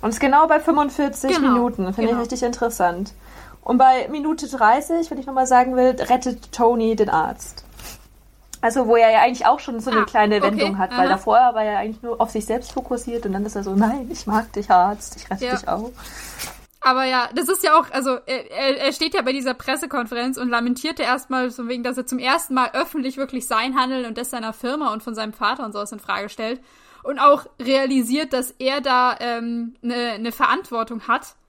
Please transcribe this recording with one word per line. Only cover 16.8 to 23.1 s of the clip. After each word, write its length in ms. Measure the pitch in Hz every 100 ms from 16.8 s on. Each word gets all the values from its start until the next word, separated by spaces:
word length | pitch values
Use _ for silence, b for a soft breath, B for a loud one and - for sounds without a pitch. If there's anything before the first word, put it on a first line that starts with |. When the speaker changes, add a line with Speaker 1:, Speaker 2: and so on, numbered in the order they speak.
Speaker 2:
Aber 240 | 269 254 262
ja, 240 | 254 240
das 140 | 247 269
ist 140 | 381
ja 160 | - 311
auch, 100 | -
also 260 | 262 262 254 -
er, 240 | 254 -
er, 260 | 180 269 277
er 160 | 269
steht 200 | 285 320 392
ja 60 |
bei 100 | 254
dieser 200 | 269 262 254
Pressekonferenz 840 | - 285 302 269 233 240 247 262
und 120 | 247
lamentierte 520 | 240 240 247 311 320
erstmal 460 | 247 262 - 262 254
so 160 | 247 233
wegen, 160 | 247
dass 140 | 247 254
er 80 | 254
zum 120 | 254
ersten 340 | 254 311 -
Mal 180 | 262 247
öffentlich 440 | 254 320 320 262